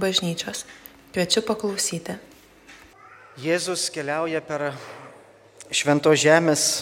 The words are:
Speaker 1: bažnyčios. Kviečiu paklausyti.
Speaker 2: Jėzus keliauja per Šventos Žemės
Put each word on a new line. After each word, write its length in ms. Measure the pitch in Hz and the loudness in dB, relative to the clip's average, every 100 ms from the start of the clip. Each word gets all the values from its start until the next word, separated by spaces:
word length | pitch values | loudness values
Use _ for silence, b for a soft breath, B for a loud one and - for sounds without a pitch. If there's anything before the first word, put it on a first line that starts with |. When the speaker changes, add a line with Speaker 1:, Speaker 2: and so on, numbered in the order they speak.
Speaker 1:
bažnyčios. 600 | 190 185 175 165 196 - - B B - - | -2 0 -2 -4 -6 -10 -14 B B -20 -8
Kviečiu 300 | 185 180 220 220 | -4 0 0 0
paklausyti. 720 | 214 202 196 - 170 - 196 - - - - - - - - - - - 127 | -2 -4 -4 -4 -6 -8 -12 -16 -20 -20 -20 -20 -20 -20 -20 -20 -20 -20 -6
Speaker 2:
Jėzus 480 | 151 175 170 170 - | -2 0 0 -4 -4
keliauja 480 | 160 143 156 165 160 | -4 -4 -2 -2 -4
per 300 | 156 147 143 139 B B B B - - - - - | -4 -4 -4 -6 B B B B -20 -20 -20 -20 -6
Šventos 480 | - 143 147 156 143 | -2 2 4 6 6
Žemės 460 | 147 165 165 147 - - | 6 6 6 2 0 -2